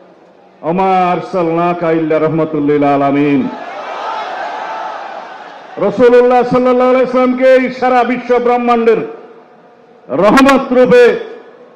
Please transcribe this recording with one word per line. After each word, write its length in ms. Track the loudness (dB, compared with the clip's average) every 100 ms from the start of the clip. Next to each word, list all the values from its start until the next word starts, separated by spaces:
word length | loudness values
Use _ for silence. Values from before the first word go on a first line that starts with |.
| -20 _ _ _ _ _
"ওমা 480 | -6 -2 0 2 0
আরসালনাকা 840 | -2 -4 -4 -2 -2 -2 -2 -2
ইল্লা 280 | -2 0 0
রাহমাতুল 520 | 0 0 -2 -2 0
লিল 120 | 2
আলামিন।" 640 | 2 2 0 0 0 0 -2 -8 -12 -14 -12 -10 -8 -8 -8 -10 -10 -10 -10 -10 -12 -12 -14 -16 -16 -18 -20 -20 -18 -6
রাসূলুল্লাহ 640 | -4 2 4 6 4 2
সাল্লাল্লাহু 480 | 2 0 2 2 2
আলাইহি 200 | 2 0
ওয়াসাল্লামকে 440 | 0 0 2 4
এই 180 | 4 2
সারা 320 | -2 0 0
বিশ্ব 340 | 0 -4 -2 -2
ব্রহ্মাণ্ডের 840 | 0 0 0 2 2 0 -2 -12 -20 -20 -20 -20 _ _ _ _ -8
রহমত 640 | 0 2 4 4 2 2
রূপে 480 | 2 4 6 4 2 -6 -16 -20 -20 -20